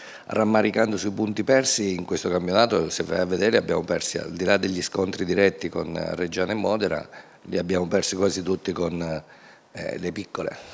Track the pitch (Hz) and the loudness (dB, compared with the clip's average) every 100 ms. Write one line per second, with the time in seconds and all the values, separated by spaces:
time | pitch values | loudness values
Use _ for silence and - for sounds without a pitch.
0 | - - - 107 107 110 107 98 110 98 | -16 -18 -4 0 4 4 4 4 2 0
1 | 101 95 107 104 101 131 131 - 98 90 | -4 0 -2 0 4 4 4 0 0 -2
2 | 87 87 - 87 87 98 117 101 80 - | -2 -2 0 0 2 4 4 4 0 -2
3 | 82 87 90 90 104 110 87 82 82 85 | -2 0 0 2 4 4 2 -2 0 -2
4 | - 82 78 85 90 101 95 90 - - | -2 -6 -6 -4 2 2 2 -2 -4 -2
5 | 95 92 92 92 98 - 85 85 87 82 | -2 -2 -2 4 4 2 -8 -6 -6 -4
6 | 82 82 87 87 92 107 98 107 95 78 | -4 -4 -4 -2 -2 -2 0 0 0 -2
7 | 76 - - - 90 92 87 92 87 98 | -6 -18 -20 -20 -6 -4 0 0 2 0
8 | - 95 98 92 87 92 - 87 85 85 | 0 0 0 0 -2 -4 -2 -4 -4 -4
9 | 82 80 - - - - _ - 85 85 | -4 -6 -10 -20 -20 -20 _ -10 -8 -6
10 | 87 95 - - 85 - - | -6 -6 -10 -6 -6 -8 -16